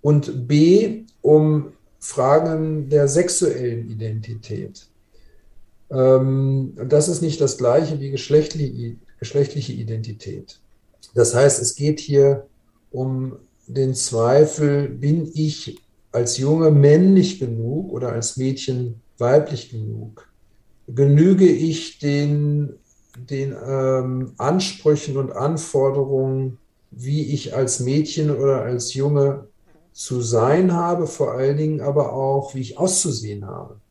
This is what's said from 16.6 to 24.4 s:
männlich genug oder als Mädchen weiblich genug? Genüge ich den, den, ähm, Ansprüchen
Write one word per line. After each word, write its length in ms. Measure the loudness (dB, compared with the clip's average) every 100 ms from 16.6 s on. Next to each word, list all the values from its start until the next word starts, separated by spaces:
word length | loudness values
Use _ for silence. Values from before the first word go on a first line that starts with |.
| 6
männlich 680 | 6 8 8 8 6 4 -2
genug 520 | -6 -6 -6 -6 -8
oder 220 | -8 -6
als 240 | -6 -6 -4
Mädchen 640 | -4 -4 -6 -6 -6 -10 _ _
weiblich 540 | 2 2 2 -8 -10
genug? 580 | -10 -10 -10 -14 -20 _ _ _ _ _ _ -10
Genüge 600 | 2 4 6 6 6 6
ich 520 | 4 0 -2 -8 -6
den, 760 | -2 0 0 0 0 -2 -4 -10 _ _ _ -20 -10
den, 240 | -8 -6 -8 -6
ähm, 640 | -2 0 -2 -2 -6 -8
Ansprüchen 800 | -4